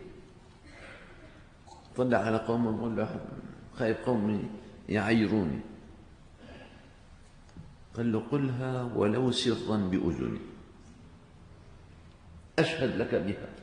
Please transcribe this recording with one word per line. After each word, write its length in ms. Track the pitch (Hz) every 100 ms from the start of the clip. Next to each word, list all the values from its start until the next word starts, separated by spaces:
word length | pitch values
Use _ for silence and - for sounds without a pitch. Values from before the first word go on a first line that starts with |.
| - - - - - - - - - - - - - - - - - - - -
طلع 220 | 127 117
على 180 | 110 110
قومه 340 | - 117 117
وقال 260 | 107 117 107
له: 240 | 107 - - - - - - -
"خايف 200 | 117 110 -
قومي 380 | 120 104 104 - - - - -
يعيروني". 720 | 107 101 113 104 107 87 67 - - - - - - - - - - - - - - - - - - - - - - - -
قال 160 | 117
له: 100 | 110 113
"قلها 500 | 143 135 123 131 127 123
ولو 360 | 107 104 110 131
سراً 460 | 120 120 110 - 110
بأذني، 640 | 92 95 87 71 62 53 - - - - - - - - - - - - - - - - - - - - - -
أشهد 380 | 160 - 127 98
لك 180 | 113
بها". 340 | 107 90 101 - -